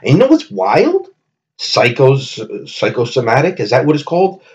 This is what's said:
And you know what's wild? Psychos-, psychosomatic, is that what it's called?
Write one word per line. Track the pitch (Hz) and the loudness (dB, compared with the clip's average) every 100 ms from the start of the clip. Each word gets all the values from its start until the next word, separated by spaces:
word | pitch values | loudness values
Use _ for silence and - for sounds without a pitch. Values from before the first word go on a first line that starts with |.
And | 110 | 0
you | 156 | 4
know | 262 | 4
what's | 311 - | 2 0
wild? | 98 95 139 269 381 - _ _ _ _ - | -4 0 2 2 0 -4 _ _ _ _ -12
Psychos-, | - - 120 123 131 135 - - 110 101 - | -4 0 0 4 4 2 -2 -12 -12 -12 -14
psychosomatic, | - 107 123 117 135 113 123 165 180 | -6 -4 -2 -2 -2 0 0 0 -2
is | 104 | -2
that | 160 | 0
what | 147 151 | 2 0
it's | |
called? | - 170 190 180 _ | -2 0 0 -2 _